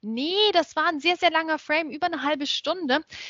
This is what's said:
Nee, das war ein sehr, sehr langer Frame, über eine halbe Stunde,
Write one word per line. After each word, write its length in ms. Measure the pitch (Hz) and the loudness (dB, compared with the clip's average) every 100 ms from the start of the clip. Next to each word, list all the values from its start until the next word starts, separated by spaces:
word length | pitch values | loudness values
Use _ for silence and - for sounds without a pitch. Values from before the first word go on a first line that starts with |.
Nee, 340 | 208 226 294 392 427 | -8 -4 -2 2 4
das 220 | 359 302 | 4 0
war 140 | - 320 | 0 0
ein 100 | 311 | 2
sehr, 180 | 330 359 | 0 2
sehr 140 | 349 | 2
langer 300 | 320 320 311 | 2 0 -2
Frame, 320 | - 302 311 | 0 -2 -2
über 140 | 294 349 | -4 -4
eine 180 | - | -2
halbe 240 | 226 302 285 | -2 0 -2
Stunde, 560 | - - 359 302 277 - - - | -2 -4 -4 0 0 0 -12 -16